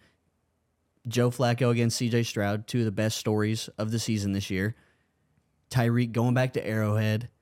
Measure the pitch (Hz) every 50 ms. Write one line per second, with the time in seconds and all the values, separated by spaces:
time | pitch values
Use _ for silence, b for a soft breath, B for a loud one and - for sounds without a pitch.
0 | _ _ _ _ _ _ _ _ _ _ _ _ _ _ _ _ _ _ _ _
1 | - 120 110 123 120 120 117 - 123 120 120 120 131 120 117 117 117 113 - -
2 | 123 113 117 117 113 - - 110 101 101 104 107 - - - 120 113 110 95 104
3 | 107 110 - - - 113 107 107 107 107 113 113 - - - - 107 110 117 110
4 | - 117 110 104 101 101 98 98 98 - 98 92 98 113 - _ _ _ _ _
5 | _ _ _ _ _ _ _ _ _ _ _ _ _ - - 131 117 120 120 123
6 | 123 117 110 120 117 123 123 127 127 127 - - - 104 110 110 107 107 104 110
7 | 107 107 107 110 120 - _ _